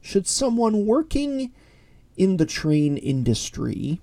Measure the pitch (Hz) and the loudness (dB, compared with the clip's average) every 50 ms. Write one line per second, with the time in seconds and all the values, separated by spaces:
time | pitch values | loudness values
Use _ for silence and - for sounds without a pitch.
0 | _ - - 196 185 - - - 269 262 233 233 233 220 214 214 202 208 220 285 | _ 0 -2 -2 0 0 -2 0 0 0 2 2 2 2 2 2 2 2 2 2
1 | 320 320 - 277 285 285 277 269 262 247 - _ _ _ _ _ _ _ _ - | 2 0 -2 -2 -2 -2 -4 -4 -6 -8 -10 _ _ _ _ _ _ _ _ -20
2 | _ _ _ - 185 190 190 175 160 156 - - - 156 151 151 147 147 143 135 | _ _ _ 0 2 2 4 2 0 0 0 -4 0 2 2 4 2 2 0 -2
3 | - - 135 135 123 117 113 - - - - - 123 120 104 - 113 131 151 175 | -2 -2 -2 0 2 0 0 0 -2 -8 -8 -6 -6 -4 -4 -4 -4 -6 -6 -6